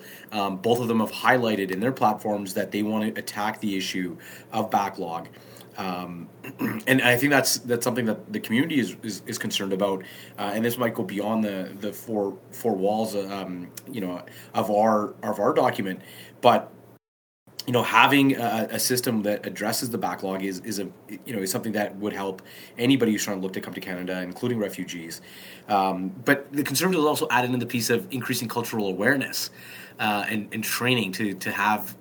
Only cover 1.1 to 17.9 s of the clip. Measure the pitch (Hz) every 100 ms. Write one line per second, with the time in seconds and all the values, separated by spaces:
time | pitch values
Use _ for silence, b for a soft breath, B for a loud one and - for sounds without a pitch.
1.1 | - 113 127 113 101 95 95 120 131 113
2.1 | 107 110 101 98 104 95 104 104 107 110
3.1 | - - 107 107 107 107 95 95 95 90
4.1 | 82 B B B 110 104 107 98 98 85
5.1 | 82 85 B B B B - 95 90 87
6.1 | 87 82 - - - - 110 - 131 120
7.1 | 123 143 139 - - 117 117 127 120 110
8.1 | 101 - 104 - 113 165 147 98 - 113
9.1 | 95 - 110 110 - 98 95 101 95 B
10.1 | B B - 101 104 117 120 117 - 98
11.1 | 101 104 110 107 98 87 98 104 98 -
12.1 | 107 98 95 - - 117 98 98 107 110
13.1 | 101 98 101 95 90 90 - - 113 92
14.1 | 90 - B B 113 101 104 110 107 104
15.1 | - 107 101 110 156 127 117 95 90 B
16.1 | B B - 120 110 - - - - _
17.1 | _ _ _ - - - 123 110